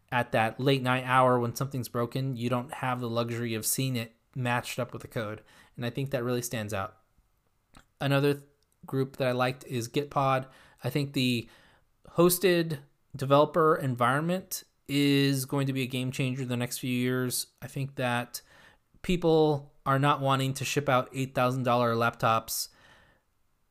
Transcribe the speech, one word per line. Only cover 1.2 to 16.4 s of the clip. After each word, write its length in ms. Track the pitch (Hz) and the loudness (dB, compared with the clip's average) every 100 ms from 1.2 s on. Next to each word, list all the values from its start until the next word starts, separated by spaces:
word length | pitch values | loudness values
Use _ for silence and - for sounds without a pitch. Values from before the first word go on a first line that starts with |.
| 127 127 | 6 4
when 160 | 117 120 | 0 -4
something's 340 | 135 135 117 | -6 -6 -6
broken, 460 | 120 120 135 135 120 | -4 -4 -4 -4 -4
you 140 | 120 | -2
don't 240 | 123 123 | -2 -4
have 260 | - 127 123 | -6 -4 -4
the 100 | 120 | -2
luxury 440 | 117 120 117 120 | -2 -2 -4 -4
of 120 | 110 107 | -4 -2
seeing 300 | - 131 123 | -2 -2 -4
it 180 | 117 _ _ 135 | -6 _ _ -6
matched 440 | 123 120 - - | -2 -2 -2 -6
up 140 | 117 | -6
with 80 | 113 | -8
the 60 | - | -10
code. 340 | 127 104 107 - - - - | -6 -6 -8 -14 -20 -20 -8
And 100 | 120 | -6
I 40 | |
think 200 | 131 139 | -6 -4
that 120 | 131 | -4
really 180 | 120 123 | -2 -4
stands 320 | 123 117 107 | -4 -6 -6
out. 240 | 101 95 - _ _ _ _ _ _ _ - _ _ | -6 -6 -10 _ _ _ _ _ _ _ -20 _ _
Another 320 | 135 139 143 | 0 2 2
th-, 120 | 143 - _ _ _ - | 0 -6 _ _ _ -6
group 320 | 135 131 - | -4 -4 -2
that 100 | 127 | -2
I 40 | |
liked 320 | 123 127 135 - | 0 -2 -4 -6
is 220 | 127 117 | -6 -2
Gitpod. 600 | 147 143 147 135 131 127 - - _ | -4 -2 0 2 0 -2 -14 -20 _
I 60 | 127 | -4
think 240 | 156 139 | -2 -2
the 340 | 143 127 120 - - _ _ _ _ - - | 0 2 0 -4 -14 _ _ _ _ -6 4
hosted 640 | 175 175 190 175 165 147 - _ _ 135 | 4 6 4 4 2 -6 -12 _ _ -6
developer 600 | 135 143 151 180 156 170 | 4 6 6 4 4 2
environment 840 | 139 120 120 139 165 185 185 - - _ - | 0 0 2 2 0 -4 -6 -12 -14 _ -4
is 580 | 143 143 139 139 139 127 | 2 4 4 4 0 -2
going 220 | 139 135 | -2 0
to 60 | |
be 100 | 135 | -2
a 40 | 123 | -4
game 240 | 127 127 | -4 -4
changer 320 | 127 131 127 | -2 -4 -4